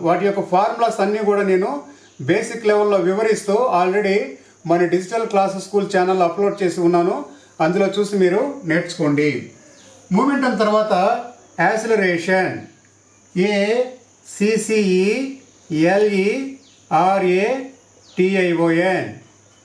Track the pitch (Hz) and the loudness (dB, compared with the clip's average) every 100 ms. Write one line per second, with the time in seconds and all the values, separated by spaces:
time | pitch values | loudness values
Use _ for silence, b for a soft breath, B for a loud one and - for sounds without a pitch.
0 | 165 175 196 196 - 180 214 - 233 - | 0 0 0 -2 0 0 0 0 -2 0
1 | 202 214 208 202 196 185 214 285 B B | -2 0 0 0 2 0 0 -4 B B
2 | B B 131 190 226 - 208 208 208 196 | B B -2 -2 -2 -4 0 2 2 2
3 | 175 196 220 208 - 208 254 175 185 196 | 2 0 0 0 0 0 2 2 2 0
4 | 196 202 262 B B B 160 175 175 175 | 0 0 -2 B B B -2 0 2 0
5 | 185 226 226 202 190 190 - 202 190 190 | -2 -4 -2 0 0 -2 -4 -2 0 0
6 | 180 185 170 170 202 196 185 165 170 175 | 0 2 0 0 -2 0 -2 0 2 2
7 | 170 269 - B B - 160 180 196 196 | 2 -2 -8 B B -2 0 2 0 0
8 | 202 202 180 196 285 269 170 160 170 - | -2 2 2 2 -2 -4 -2 -2 -2 -2
9 | 151 143 147 120 107 - B B B B | 0 2 0 -2 -8 -18 B B B B
10 | - 180 285 262 254 208 214 214 214 185 | -2 0 2 2 0 0 2 2 2 2
11 | 196 233 - - - - 175 214 226 214 | 2 0 -6 -16 -14 -2 0 0 0 0
12 | 185 170 190 190 170 110 - - _ _ | 0 0 0 0 0 -4 -12 -20 _ _
13 | _ _ _ 180 196 208 202 240 254 - | _ _ _ -2 0 0 0 0 -2 -8
14 | - _ - - 208 220 214 214 196 185 | -20 _ -18 -2 0 0 0 0 2 2
15 | 190 240 269 - - _ - 156 165 196 | 2 0 -4 -10 -20 _ -6 0 2 2
16 | 214 202 196 247 269 - - _ - 160 | 2 2 0 -2 -6 -12 -20 _ -2 0
17 | 180 196 185 180 214 262 269 - _ _ | 2 2 2 0 0 -2 -6 -16 _ _
18 | - - 185 196 180 165 170 165 185 180 | -8 -2 0 2 0 0 2 2 0 -2
19 | 107 107 - _ _ _ | -4 -10 -20 _ _ _